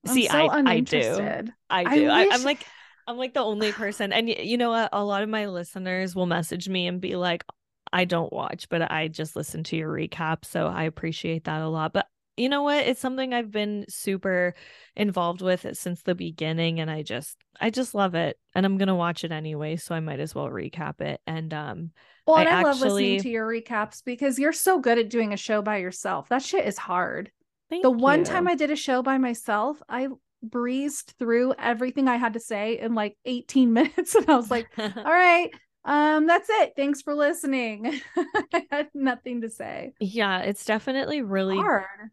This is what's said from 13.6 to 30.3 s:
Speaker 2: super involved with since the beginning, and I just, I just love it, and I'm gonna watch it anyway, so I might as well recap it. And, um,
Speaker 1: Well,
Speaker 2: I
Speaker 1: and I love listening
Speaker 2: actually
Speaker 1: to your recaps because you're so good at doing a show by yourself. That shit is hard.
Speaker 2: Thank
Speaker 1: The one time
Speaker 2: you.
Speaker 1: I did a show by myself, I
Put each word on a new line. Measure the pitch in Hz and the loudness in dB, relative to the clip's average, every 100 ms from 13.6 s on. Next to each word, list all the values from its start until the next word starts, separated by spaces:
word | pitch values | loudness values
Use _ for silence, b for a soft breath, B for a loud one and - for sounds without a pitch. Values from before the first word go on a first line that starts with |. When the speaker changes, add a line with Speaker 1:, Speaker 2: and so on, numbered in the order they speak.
| 208 208 - | -2 -4 -8
Speaker 2:
super | - - 196 196 180 180 175 B B B - | -8 -4 -2 0 0 0 -4 B B B -2
involved | 202 180 170 180 | -2 0 -2 -2
with | 185 180 - | 0 0 -2
since | - 180 175 | -8 -8 -6
the | - | -4
beginning, | 180 175 160 156 165 165 165 | -4 -6 -6 -4 0 -2 -2
and | 160 | -4
I | 156 | -6
just, | 151 117 151 - _ - | -6 -8 -10 -18 _ -4
I | 226 | -2
just | 226 254 | -2 -4
love | 208 196 | 0 0
it, | 170 160 - _ | 0 -2 -4 _
and | 180 196 | 0 2
I'm | 190 | 2
gonna | 196 180 | 2 2
watch | 170 165 | 0 -2
it | 165 | -6
anyway, | 156 156 151 151 165 | -6 -6 -6 -4 -6
so | - | -4
I | 165 | -6
might | 160 139 | -4 -6
as | 156 | -6
well | - 143 | -6 -6
recap | - - - 147 - | -6 -8 -8 -8 -6
it. | 151 143 - | -6 -6 -8
And, | 160 160 | -8 -6
um, | 156 147 - 165 b b b - | -8 -8 -10 -12 b b b 4
Speaker 1:
Well, | 320 | 6
Speaker 2:
I | |
Speaker 1:
and | 320 | 8
I | 349 | 6
love | 320 269 | 4 4
listening | 262 202 202 | 2 2 2
Speaker 2:
actually | 196 | 0
Speaker 1:
to | 240 | -2
your | 226 220 | -4 -4
recaps | 233 233 226 214 - | -6 -4 -4 -4 -8
because | - 247 277 262 | -10 -2 -2 2
you're | 294 | 0
so | 311 381 370 | 2 2 4
good | 254 233 | 4 2
at | 214 | 2
doing | 233 214 | 0 -2
a | 202 | -4
show | - 214 | -2 -2
by | 208 208 | 0 -4
yourself. | 180 180 196 170 - | -4 -6 -6 -6 -2
That | 254 | -2
shit | 269 381 - | 0 0 0
is | 196 | -4
hard. | - 180 180 - 208 _ _ _ _ | -2 -2 -2 -4 -10 _ _ _ _
Speaker 2:
Thank | 339 | 2
Speaker 1:
The | 269 | 4
one | 233 269 302 | 6 4 4
time | 349 349 349 | 2 2 2
Speaker 2:
you. | |
Speaker 1:
I | 311 | 2
did | 294 | 0
a | 294 | -2
show | - 254 | 0 0
by | 262 269 | 2 2
myself, | 254 233 - 208 240 294 - | 0 -2 -2 0 0 -4 -8
I | 247 269 262 _ | -6 -6 -8 _